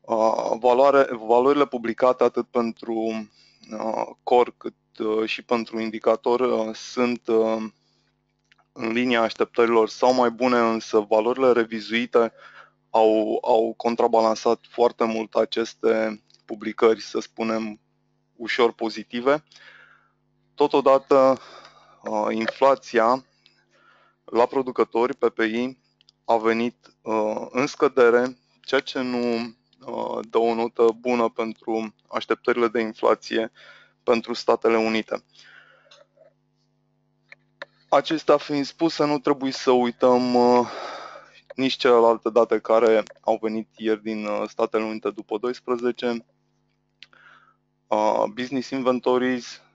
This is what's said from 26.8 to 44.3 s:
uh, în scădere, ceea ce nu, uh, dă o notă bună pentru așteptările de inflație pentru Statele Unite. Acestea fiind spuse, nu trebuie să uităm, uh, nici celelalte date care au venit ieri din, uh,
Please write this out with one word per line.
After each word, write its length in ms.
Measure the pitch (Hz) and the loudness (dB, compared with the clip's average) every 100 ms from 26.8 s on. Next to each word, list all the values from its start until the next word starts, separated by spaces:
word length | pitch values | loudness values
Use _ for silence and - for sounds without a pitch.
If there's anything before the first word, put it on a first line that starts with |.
| _ _ | _ _
uh, 440 | - 110 107 110 117 | -6 -4 -2 -6 -8
în 160 | 123 143 | -4 -6
scădere, 720 | - 147 135 120 120 127 127 _ _ | 0 0 4 4 4 0 -6 _ _
ceea 200 | - 135 | -4 -4
ce 200 | - 139 | -2 -8
nu, 340 | 127 123 120 117 117 113 _ _ 131 | -6 -4 -2 -4 -6 -14 _ _ -14
uh, 320 | 113 113 113 110 | -10 -8 -8 -4
dă 80 | 113 | -2
o 160 | 117 | 0
notă 280 | 113 117 - | -2 -4 0
bună 460 | 117 113 123 120 113 | 0 0 -4 -2 -2
pentru 680 | - 113 107 - 110 110 _ _ | -4 -8 -8 -6 -6 -6 _ _
așteptările 600 | 117 - 110 - 120 117 | -10 -4 -4 -2 0 0
de 120 | 113 | 0
inflație 720 | 110 110 117 110 - 117 113 _ - - _ _ | -4 -2 0 0 -2 -4 -4 _ -20 -20 _ _
pentru 300 | - 117 113 | -2 -2 -2
Statele 440 | 120 - 117 113 113 | -6 -2 0 2 0
Unite. 480 | 110 110 107 - _ _ - - _ _ _ - _ _ _ _ _ _ _ _ _ _ _ _ _ - _ _ - _ _ | 0 -2 -6 -10 _ _ -20 -20 _ _ _ -20 _ _ _ _ _ _ _ _ _ _ _ _ _ -20 _ _ -20 _ _
Acestea 480 | 143 139 160 - 147 | 0 0 -4 2 2
fiind 280 | - 147 | 2 -4
spuse, 400 | 135 - 165 - | -4 -2 -2 0
nu 140 | 147 147 | 0 0
trebuie 340 | 147 139 135 | 0 -2 -2
să 180 | 127 - | -2 2
uităm, 640 | 127 120 - 127 123 123 | 4 2 2 4 4 2
uh, 340 | 123 123 123 117 - - - - - - _ _ | 4 4 4 2 -6 -12 -14 -16 -20 -20 _ _
nici 220 | - 131 - | -4 -4 0
celelalte 540 | 131 120 117 113 117 | 4 6 6 2 0
date 280 | 113 113 110 | 2 2 0
care 440 | - 113 117 110 104 - | 2 4 4 2 0 -8
au 180 | - 110 | -4 -2
venit 260 | 110 110 107 _ | -2 -6 -8 _
ieri 260 | 110 107 | -4 -4
din, 240 | 104 107 | -4 -8
uh, 220 | 107 | -6